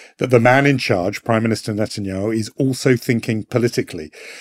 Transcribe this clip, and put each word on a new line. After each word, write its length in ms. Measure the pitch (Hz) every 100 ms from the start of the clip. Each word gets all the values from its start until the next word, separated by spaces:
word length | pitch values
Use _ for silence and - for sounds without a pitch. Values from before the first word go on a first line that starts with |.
| - -
that 140 | 131
the 80 | 120
man 260 | 120 131 143
in 140 | 135
charge, 440 | - 98 92 98
Prime 200 | - 113
Minister 280 | 113 107 -
Netanyahu, 640 | 104 107 - 98 95 104 113
is 140 | 107 -
also 380 | 135 127 135 123
thinking 480 | - 117 117 110
politically. 680 | - 123 117 - - 87 78 - - -